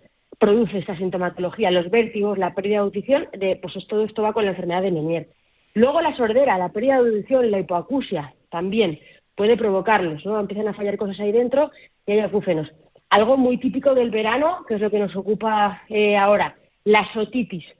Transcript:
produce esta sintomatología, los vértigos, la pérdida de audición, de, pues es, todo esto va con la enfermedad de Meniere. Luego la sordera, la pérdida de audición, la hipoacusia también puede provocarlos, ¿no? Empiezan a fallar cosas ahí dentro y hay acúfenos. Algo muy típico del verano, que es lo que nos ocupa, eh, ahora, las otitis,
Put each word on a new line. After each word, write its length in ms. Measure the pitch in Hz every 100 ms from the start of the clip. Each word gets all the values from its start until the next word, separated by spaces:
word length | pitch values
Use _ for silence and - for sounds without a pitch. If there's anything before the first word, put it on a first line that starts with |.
| _ _ _ -
produce 400 | 208 208 208 196
esta 180 | 156 175
sintomatología, 760 | 185 180 180 175 180 196 202
los 200 | 180 175
vértigos, 480 | 226 226 214 208 196
la 160 | 180
pérdida 200 | 170 196 208
de 40 |
audición, 460 | 202 202 202 277 - 202
de, 200 | 190 185
pues 140 | 175 196
es, 100 | -
todo 160 | 214
esto 180 | 214 214
va 100 | 214
con 120 | 220
la 80 | 202
enfermedad 300 | 180 175 175
de 80 | 190
Meniere. 360 | 170 156 165 151 _ _ _ _
Luego 260 | 208 247 311
la 160 | 330 285
sordera, 420 | 226 226 277 190
la 100 | 180
pérdida 240 | 208 254 269
de 80 | 240
audición, 400 | 214 196 262 240
la 100 | 202
hipoacusia 720 | 185 175 170 277 - 175 143 _ _
también 480 | 170 185 214 196 151 - - _ -
puede 200 | 208 233
provocarlos, 680 | 226 190 185 214 175 151
¿no? 140 | 190 214
Empiezan 280 | 202 202 214
a 60 |
fallar 220 | 208 202 202
cosas 220 | 202 196
ahí 100 | 208
dentro 380 | 226 247 262 294 - - _ -
y 60 |
hay 80 | 208
acúfenos. 480 | 202 196 190 160 151 _ _ _ _
Algo 260 | 202 214 269
muy 220 | 254 247
típico 360 | 254 262 277
del 160 | 262 233
verano, 540 | 214 214 240 302 359 -
que 60 |
es 60 | 214
lo 100 | 208
que 80 | 208
nos 160 | 202 190
ocupa, 680 | 190 214 220 214 208 185 -
eh, 280 | 214 208 208
ahora, 400 | 196 208 156 - _ _
las 320 | - 214 202 233
otitis, 480 | 214 254 208 175 - _